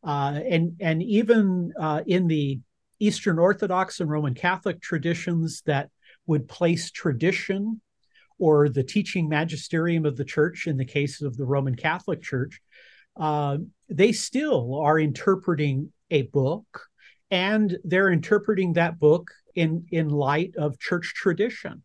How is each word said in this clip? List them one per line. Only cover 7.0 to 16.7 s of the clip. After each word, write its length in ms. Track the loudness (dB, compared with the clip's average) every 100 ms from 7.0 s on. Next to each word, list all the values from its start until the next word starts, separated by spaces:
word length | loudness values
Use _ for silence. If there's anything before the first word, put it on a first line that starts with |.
| -4 0 0 -2 -4 -4 -4 -6 _ _ _ _ _ _
or 300 | 4 6 4
the 160 | 2
teaching 440 | 0 -2 -2 -2 0
magisterium 800 | 0 -2 -6 -4 -2 0 0 0
of 100 | -2
the 80 |
church 440 | -6 0 0 0 -6
in 80 | -4
the 80 |
case 380 | -2 -2 -2 -4
of 140 | -8 -6
the 80 |
Roman 300 | -2 0 0
Catholic 480 | -2 -2 -2 -4 -8
Church, 380 | -4 -6 -6 -10 _ -20 -20 -20 _ -6
uh, 420 | -2 0 0 -2 -6 _ _
they 200 | 2 4
still 680 | 4 -2 -4 0 0 0 -2
are 180 | 2 4
interpreting 920 | 2 0 0 0 0 0 0 -2 -4 _ _
a 120 | 0
book, 680 | 0 0 0 -2 -8